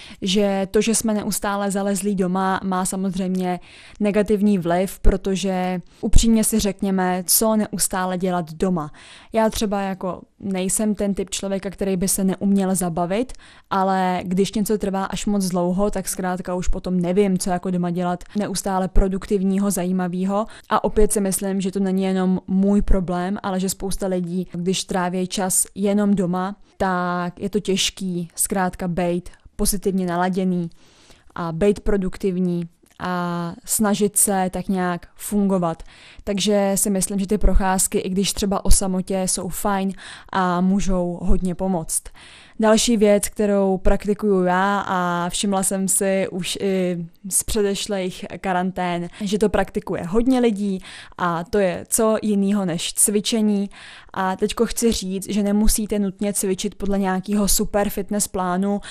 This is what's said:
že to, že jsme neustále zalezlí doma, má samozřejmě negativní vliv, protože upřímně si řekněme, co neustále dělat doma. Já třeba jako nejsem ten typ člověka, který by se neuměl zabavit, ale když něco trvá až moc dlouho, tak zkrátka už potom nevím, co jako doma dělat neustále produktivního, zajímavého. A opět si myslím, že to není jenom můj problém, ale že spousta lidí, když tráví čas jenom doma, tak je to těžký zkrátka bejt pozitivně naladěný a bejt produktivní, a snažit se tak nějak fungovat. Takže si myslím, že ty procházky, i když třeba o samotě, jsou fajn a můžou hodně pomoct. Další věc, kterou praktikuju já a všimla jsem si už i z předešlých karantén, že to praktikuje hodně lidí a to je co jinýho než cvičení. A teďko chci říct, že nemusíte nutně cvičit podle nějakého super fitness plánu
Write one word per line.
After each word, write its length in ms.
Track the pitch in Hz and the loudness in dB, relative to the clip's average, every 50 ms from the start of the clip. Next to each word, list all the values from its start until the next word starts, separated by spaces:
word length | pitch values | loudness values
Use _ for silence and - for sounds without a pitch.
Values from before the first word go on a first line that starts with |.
| - - - - - | -16 -18 -12 -8 -4
že 460 | 196 180 214 202 202 196 196 190 190 | 0 2 2 2 2 2 0 -2 2
to, 100 | - 220 | 2 2
že 140 | 208 226 220 | 2 2 0
jsme 200 | - - 226 214 | 0 0 0 0
neustále 560 | 208 - 214 190 - - 208 202 202 202 202 | 0 -2 -2 -4 -2 -2 -2 -2 -2 -2 -2
zalezlí 440 | 190 202 196 202 202 185 185 208 208 | -2 -2 -2 -2 -2 -2 -2 -2 0
doma, 460 | 185 190 175 180 190 190 190 190 185 - | 0 0 0 0 0 0 0 0 -2 -2
má 200 | 190 185 185 185 | -2 -2 -2 -2
samozřejmě 760 | 185 - 190 190 196 175 185 196 185 185 185 185 180 180 175 - - - - - - - - | -2 -2 -2 -4 -4 -2 -2 -2 -2 -2 -2 -2 -2 -4 -4 -8 -14 -20 -20 -20 -20 -6 -2
negativní 580 | 202 208 190 214 208 - 214 202 202 208 208 190 | -2 2 2 2 2 2 2 2 4 4 2 2
vliv, 400 | 160 165 170 180 190 185 - - | 2 2 2 2 0 -2 -2 4
protože 800 | - - 196 190 - 202 190 180 175 196 185 185 180 185 185 180 - - - - | 6 6 6 6 2 -2 -2 -2 -2 -2 -2 -2 -2 -2 -4 -6 -8 -10 -12 -8
upřímně 440 | - 226 - - - 226 226 220 214 | 0 6 6 6 8 8 6 4 4
si 140 | - - 220 | 2 0 0
řekněme, 640 | 208 202 190 - - 196 190 190 185 180 180 185 180 | 0 0 -2 -2 -2 0 0 0 0 0 0 -2 -2
co 300 | - - - 220 220 220 | 0 0 2 2 2 2
neustále 640 | 214 214 - - 190 - - - 190 185 185 185 180 | 2 0 -2 -2 -4 -4 -2 -2 -2 -2 -2 -2 -2
dělat 340 | 180 185 180 180 170 160 165 | -2 -2 -2 -2 -4 -6 -4
doma. 400 | 156 196 190 185 165 151 156 - - - - - - - - - | -2 -2 0 0 -2 -4 -6 -12 -18 -20 -20 -20 -20 -16 -4 0
Já 180 | 220 220 220 | 0 2 2
třeba 300 | 214 - 233 208 208 202 | 0 -2 -2 -2 -2 -2
jako 400 | 196 190 190 190 - 185 - - - - _ _ | -2 -4 -6 -6 -6 -8 -8 -10 -14 -20 _ _
nejsem 540 | - 196 190 185 185 196 - - 214 214 208 | -8 -6 -4 -2 -2 -2 -2 0 0 0 0
ten 200 | - 208 202 196 | 0 -2 -2 -2
typ 160 | - 196 190 | -4 -4 -6
člověka, 400 | - - - 196 196 196 - 202 | -6 -6 -4 -4 -4 -4 -4 -8
který 260 | 175 - 202 196 190 | -6 -4 -2 -2 0
by 120 | 180 190 190 | 0 0 0
se 160 | - - 190 | 0 0 0
neuměl 500 | 190 185 - - 196 196 196 190 185 190 | 0 0 0 2 2 2 2 2 2 0
zabavit, 580 | 185 190 175 160 180 175 170 190 214 254 254 - - - - - - - _ | 0 -2 -2 -2 -2 -2 -2 -2 -2 -2 -4 -8 -14 -18 -20 -20 -20 -10 _
ale 500 | - 196 190 190 190 190 185 185 180 175 - | -2 0 2 2 2 2 2 0 0 -2 -2
když 280 | 180 185 185 196 - - | -2 0 0 0 0 0
něco 260 | 220 208 - 220 208 | -2 0 0 0 0
trvá 260 | - 196 190 190 190 | 0 -2 -2 -4 -4
až 220 | - - 175 - | -4 -6 -4 -2
moc 220 | 214 208 202 190 185 | 0 0 0 0 0
dlouho, 420 | 170 185 175 175 180 185 202 208 | 0 0 0 0 2 2 0 0
tak 180 | 202 190 185 - | 0 -2 -6 -6
zkrátka 460 | - - 185 185 180 180 185 - 180 | -6 -4 -4 -4 -4 -4 -6 -6 -6
už 140 | 180 175 - | 0 2 2
potom 320 | - 190 - 185 180 180 | 2 2 0 -2 0 0
nevím, 380 | 175 175 180 196 208 196 190 180 | 0 2 4 4 4 4 2 0
co 120 | - 196 | 0 -2
jako 200 | 180 175 - 190 | -2 -2 -2 -2
doma 200 | 185 180 180 175 | -2 -2 -2 -2
dělat 340 | 170 180 180 175 180 175 - - - | -2 -2 -2 -2 -4 -4 -8 -6 -4
neustále 520 | 208 202 - 196 185 - 202 190 185 190 185 | -4 -4 -2 -4 -4 -4 -2 0 0 -2 4
produktivního, 840 | - - 196 190 185 190 - - 214 196 185 196 190 190 202 202 | 4 4 4 4 0 -4 -2 -2 0 0 2 0 0 0 0 0
zajímavého. 760 | 185 196 175 180 185 185 180 180 175 180 185 190 202 202 226 - - - - - | 0 -2 -2 -2 -2 -2 -2 -2 -4 -2 -2 -2 0 -2 -2 -4 -8 -16 -6 -2
A 160 | 226 - - | -2 0 0
opět 280 | 214 - 220 208 196 - | 0 4 4 4 6 4
si 80 | 220 | 2
myslím, 400 | 202 190 185 - 202 196 190 196 | 0 0 -2 -2 -4 -4 -2 -2
že 100 | 185 196 | -2 -2
to 100 | 185 202 | -2 0
není 220 | 196 190 185 190 190 | 0 0 0 0 0
jenom 380 | 190 185 190 185 185 185 175 - | 0 2 2 2 2 2 0 0
můj 360 | - 190 190 196 202 202 208 202 | 0 0 2 4 4 4 4 4
problém, 560 | - - 196 180 160 180 175 175 185 202 - - | 4 4 4 4 0 -2 -4 -4 -4 -6 -6 -4
ale 180 | 202 185 185 | -4 -2 -2
že 80 | 185 190 | -2 -4
spousta 380 | - - - 196 185 - 202 | -4 -6 -4 -4 -2 -2 -2
lidí, 400 | 190 185 185 180 170 175 185 175 - - | -2 -2 -2 -2 -4 -4 -4 -6 -6 -6
když 320 | 175 175 185 190 - - | -4 -2 -2 -2 -2 -4
tráví 420 | - - 190 175 180 175 185 185 | -4 -2 -2 -2 -2 -2 -2 -2
čas 400 | 180 - - 185 185 - - - - - | -2 -2 -4 -2 0 0 0 -2 -2 -4
jenom 400 | 190 196 202 196 208 208 202 202 | -2 0 2 2 4 4 4 2
doma, 420 | 202 185 170 180 185 185 196 208 - - - _ - | 2 2 0 0 -2 -4 -4 -8 -12 -18 -20 _ -2
tak 600 | 202 190 185 180 180 180 180 180 175 175 - - | -2 0 0 0 0 -2 -2 -2 -4 -6 -6 -6
je 100 | - 196 | -6 -4
to 100 | - 214 | -2 -2
těžký 680 | - - 185 196 - - - - 190 185 180 175 175 165 - | 0 0 0 0 0 -2 -4 -4 -6 -6 -4 -4 -6 -6 -4
zkrátka 540 | - - - 208 196 185 180 180 - 190 180 | -4 -4 -2 0 0 0 -2 -2 -4 -6 -4
bejt 420 | 170 170 180 175 175 180 175 - - - _ - - | -2 -2 0 0 -2 -2 -4 -8 -14 -20 _ -18 -6
pozitivně 500 | - 208 202 190 190 - 202 185 190 185 | -2 0 0 0 0 -2 -2 0 0 0
naladěný 640 | 180 170 175 180 190 180 196 185 185 180 175 170 170 - - - - _ _ - - - - _ - _ | 0 0 0 0 0 0 0 0 0 0 -2 -2 -4 -8 -14 -20 -20 _ _ -20 -20 -20 -20 _ -16 _
a 180 | - 180 165 160 | -8 -6 -6 -2
bejt 280 | 160 202 208 208 - | 2 2 2 2 2
produktivní, 880 | - - 208 196 185 190 - - - 196 180 180 185 180 175 175 170 165 - _ _ _ _ - | 2 0 2 2 0 -2 -4 -2 -2 -2 0 0 0 0 0 -2 -4 -6 -10 _ _ _ _ -10
a 540 | 165 180 180 175 175 175 175 175 170 170 - - - | -6 -4 -4 -4 -4 -4 -4 -4 -6 -6 -8 -10 -6
snažit 540 | - - - 214 202 202 - 208 202 - - | -6 -2 0 2 2 2 2 2 0 2 0
se 320 | - - 196 190 185 185 - | 0 2 2 0 0 -2 -4
tak 160 | 180 180 - | -4 -4 -2
nějak 380 | 196 185 180 180 175 170 - - - | -2 0 0 -2 -4 -6 -8 -14 -18
fungovat. 680 | - - - 208 208 202 196 196 190 175 165 165 - - - - - - - - - - | -14 -8 -4 0 0 2 2 2 0 0 -2 -4 -6 -10 -16 -20 -20 -20 -20 -20 -10 -8
Takže 480 | - 202 202 170 208 208 202 196 196 196 | -4 -4 -2 0 2 2 2 2 2 0
si 160 | 196 - 214 | 0 0 0
myslím, 280 | 202 190 185 - 208 196 | 0 0 -2 -2 -2 -4
že 80 | 196 | -2
ty 120 | 185 214 208 | 0 2 2
procházky, 600 | - 196 190 - 202 190 185 190 - - - 202 | 4 4 6 4 4 4 2 0 0 0 -2 -2
i 100 | - 185 | -2 0
když 240 | 185 185 202 180 - | 0 0 0 0 -2
třeba 320 | - 220 196 196 190 - | -2 -2 -2 -2 2 6
o 60 | 196 | 6
samotě, 520 | 196 - 202 190 185 185 185 - 190 190 185 | 6 6 6 2 -2 -2 -2 -2 -2 -2 -2
jsou 260 | 185 - - 185 185 | -2 -2 -4 -4 -6
fajn 440 | 165 - - 208 202 190 190 190 185 - - - - - - - - | -6 -4 -2 0 0 0 0 -2 -4 -8 -12 -18 -18 -20 -14 -4 -2
a 280 | 190 185 180 180 175 | 0 2 2 2 2
můžou 580 | 180 185 190 202 - 185 185 180 175 175 175 - - | 2 2 2 2 2 2 2 2 0 -2 -4 0 4
hodně 320 | 185 202 180 180 185 170 | 6 6 6 4 0 -2
pomoct. 480 | - 190 190 190 165 160 - - - - - - - - - - - - - - - | -2 -2 -2 -2 -2 -2 -4 -6 -6 -6 -8 -14 -20 -20 -20 -20 -20 -20 -16 -4 2
Další 360 | 220 214 220 220 - - 240 | 4 6 6 6 6 4 4
věc, 320 | 214 214 208 208 202 - - | 4 6 6 6 4 2 0
kterou 500 | - - 214 202 202 202 196 196 190 185 | -2 0 0 2 2 2 2 2 2 4
praktikuju 640 | - - 202 196 - 196 208 196 - 208 196 185 180 | 4 4 4 4 2 0 -2 0 2 2 2 4 4
já 400 | 180 180 185 190 202 202 202 - | 2 2 2 2 2 0 0 -2
a 420 | - 190 180 180 175 175 175 175 180 | -2 -2 0 0 0 0 -2 -2 -2
všimla 340 | - - - 202 196 190 196 | -2 -2 -2 0 0 0 0
jsem 260 | - 202 190 190 185 | 0 0 -2 0 0
si 400 | - - 202 196 190 190 190 - | 0 0 2 2 2 0 0 -2
už 280 | - 196 175 - - - | -4 -6 -6 -6 -4 -4
i 460 | - 196 190 190 185 180 180 170 170 165 - - - 196 | -2 -2 0 0 0 -2 -2 -4 -6 -10 -14 -16 -10 -4
z 140 | - - - | -4 -4 -2
předešlých 840 | - - 226 208 196 202 190 - - 202 190 185 185 180 - - - - 180 | 0 0 0 0 0 0 -2 -4 -4 -4 -4 -4 -6 -6 -8 -12 -12 -12 -6
karantén, 680 | - 196 180 180 180 190 180 - 180 175 175 170 170 175 - - | -4 -2 0 0 0 -2 -2 -2 -4 -2 -2 -4 -6 -8 -8 -8
že 180 | 214 196 214 196 | -4 -2 0 0
to 100 | 214 208 | 2 2
praktikuje 560 | - - 190 - - 208 - - 185 - - | 2 0 0 0 -4 -6 -6 -4 -6 -6 -6
hodně 340 | 170 170 226 240 254 262 247 | -2 0 2 2 4 4 4
lidí 380 | 240 233 208 196 208 202 190 180 - - - - - - - - | 4 2 2 0 -2 -4 -4 -4 -8 -12 -18 -18 -20 -18 -8 -4
a 260 | 180 175 170 165 175 | -2 -2 -2 -2 -4
to 140 | - - 208 | -2 0 2
je 260 | 196 180 170 180 - - | 2 2 0 -4 -4 -2
co 280 | - - 226 220 220 - - | 0 2 2 2 2 2 0
jinýho 420 | 214 208 202 196 196 208 208 196 | 0 0 2 2 2 0 0 0
než 280 | 180 156 175 - - - | -2 -2 -4 -4 -6 -2
cvičení. 800 | - - - 202 214 202 - - 226 214 214 208 202 202 202 - - - - - - - - - | 0 0 2 2 0 0 0 0 2 2 2 2 0 -2 -4 -8 -14 -20 -20 -20 -20 -20 -10 -6
A 240 | - 190 185 190 | -4 -2 -2 -2
teďko 300 | 185 208 208 - - 233 | -2 -2 -2 0 0 -2
chci 260 | 220 - - 240 233 220 | -2 0 0 0 0 0
říct, 360 | - 190 185 190 196 190 - | 0 -2 -4 -6 -6 -6 -4
že 140 | - 214 202 | -2 0 0
nemusíte 560 | 202 202 208 214 214 - - 214 202 214 208 | 2 2 4 4 4 2 2 0 -2 -2 -2
nutně 340 | 202 196 185 - 214 202 196 | -2 -2 -4 -4 -4 -4 -2
cvičit 420 | - - 196 190 190 - 202 - | -2 -2 -2 -4 -4 -4 -6 -6
podle 240 | - 202 196 202 196 | -6 -4 -2 -2 0
nějakého 500 | 202 190 185 185 185 - 208 208 202 190 | 0 0 -2 -2 -2 -2 0 0 2 2
super 420 | - - 214 - - 208 202 208 | 2 0 0 0 0 0 0 0
fitness 380 | - - 190 - 208 208 202 - | -2 -4 -6 -4 -2 -2 -2 -2
plánu 520 | - 202 185 180 180 185 190 202 202 202 - - | -2 -2 -2 0 0 0 0 0 -2 -4 -6 -10